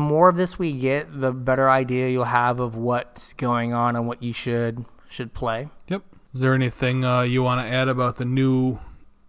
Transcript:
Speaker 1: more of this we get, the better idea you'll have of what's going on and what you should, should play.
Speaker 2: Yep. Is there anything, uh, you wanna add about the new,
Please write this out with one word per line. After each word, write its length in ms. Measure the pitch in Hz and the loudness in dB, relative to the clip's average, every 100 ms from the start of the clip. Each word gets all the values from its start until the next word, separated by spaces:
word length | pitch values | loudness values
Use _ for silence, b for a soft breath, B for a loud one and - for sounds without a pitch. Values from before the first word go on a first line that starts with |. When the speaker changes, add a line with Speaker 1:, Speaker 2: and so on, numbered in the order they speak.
Speaker 1:
more 280 | 147 156 180 | 2 6 6
of 80 | 175 | 6
this 200 | 180 - | 0 -2
we 220 | 170 135 | -4 0
get, 420 | 131 143 160 143 | 0 0 -2 -2
the 120 | 131 | -2
better 360 | 131 127 131 135 | -2 0 2 4
idea 400 | 131 127 127 127 | 4 2 0 0
you'll 160 | 127 117 | 0 0
have 340 | 120 123 123 | 2 2 0
of 160 | 120 113 | -2 -4
what's 560 | 120 120 - - - | -2 -2 -4 -12 -14
going 400 | - 123 120 117 | -4 -2 0 0
on 220 | 120 120 120 | 0 0 0
and 100 | 117 | -4
what 160 | 123 | -6
you 100 | 120 | -8
should, 520 | 113 123 117 117 120 120 - - | -6 -4 -2 -2 -4 -12 -18 -16
should 260 | - 117 | -12 -10
play. 340 | - 120 113 147 - - | -6 -4 -4 -6 -12 -8
Speaker 2:
Yep. 140 | 196 - - - | -8 -8 -20 -14
Is 80 | 127 | -2
there 140 | 131 | 2
anything, 500 | 131 123 - 127 127 | 2 0 0 -2 0
uh, 180 | 127 123 | 2 2
you 200 | 123 127 | 2 2
wanna 220 | 127 123 117 | 2 0 0
add 220 | 127 131 | 0 0
about 280 | 127 123 - | 0 -2 -2
the 80 | |
new, 540 | 123 131 131 127 127 110 B B - - | -2 0 2 2 0 -2 B B -20 -20